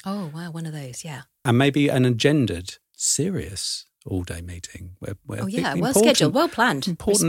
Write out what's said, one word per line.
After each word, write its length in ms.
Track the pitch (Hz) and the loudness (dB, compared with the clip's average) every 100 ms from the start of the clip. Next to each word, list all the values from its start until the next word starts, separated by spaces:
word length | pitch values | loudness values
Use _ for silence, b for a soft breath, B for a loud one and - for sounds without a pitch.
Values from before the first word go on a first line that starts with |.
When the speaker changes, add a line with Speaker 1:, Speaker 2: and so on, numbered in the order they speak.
Speaker 1:
Oh, 240 | 190 208 160 | -8 -6 -8
wow, 180 | 156 175 | -10 -10
one 160 | 160 160 | -10 -10
of 60 | |
those, 300 | 151 131 123 | -10 -12 -12
yeah. 200 | 160 135 - _ | -12 -14 -16 _
Speaker 2:
And 140 | 123 120 | 2 4
maybe 320 | 139 147 143 | 4 4 2
an 140 | 135 | 4
agendered, 760 | 127 110 143 151 107 90 92 - _ | 2 4 4 4 2 -2 -8 -16 _
serious 920 | - - - 180 160 92 98 - - - _ | -6 -2 0 0 -2 -6 -8 -8 -8 -12 _
all-day 360 | - 92 87 87 | -6 -4 -4 -10
meeting 500 | 87 87 - - 90 - | -10 -12 -14 -16 -16 -12
where, 160 | - 101 | -10 -10
where 160 | - - | -10 -6
Speaker 1:
Oh, 60 | 196 | -4
yeah, 260 | 220 - | -2 -2
Speaker 2:
the 80 | 156 | 0
Speaker 1:
well 80 | 240 | 2
Speaker 2:
important, 260 | - 262 254 | 4 6 6
Speaker 1:
scheduled, 180 | - | 4
well 120 | 240 339 | 2 0
planned. 400 | - 240 139 185 | 2 2 2 -2
Speaker 2:
important 360 | 165 - 190 | -2 0 2